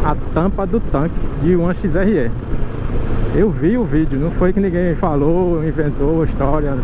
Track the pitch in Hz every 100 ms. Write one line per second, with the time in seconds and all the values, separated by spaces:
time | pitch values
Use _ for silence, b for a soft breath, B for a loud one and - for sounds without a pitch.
0 | 156 147 - 156 190 196 196 226 - 135
1 | 165 - - - 151 180 170 175 190 170
2 | 196 185 113 113 - - - - - -
3 | - - - 160 208 131 156 247 175 151
4 | 156 135 160 - 180 202 196 175 180 156
5 | 175 147 143 170 180 165 160 147 147 127
6 | 143 160 143 131 139 151 143 135